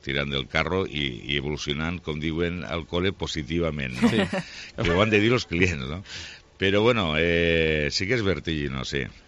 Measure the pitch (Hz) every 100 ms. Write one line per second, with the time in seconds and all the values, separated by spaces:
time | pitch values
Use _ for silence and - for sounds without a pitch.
0 | 64 69 71 69 62 80 78 92 95 73
1 | 69 58 55 71 69 73 - 71 80 87
2 | - 78 78 78 85 90 58 85 80 87
3 | 95 - 78 80 71 82 82 73 65 62
4 | 233 113 92 190 - - - - 85 85
5 | 110 104 107 - - 85 92 80 65 82
6 | 101 - - - - _ 95 101 110 117
7 | 85 76 85 85 85 82 80 78 73 -
8 | 95 123 98 78 85 78 71 65 62 71
9 | 55 -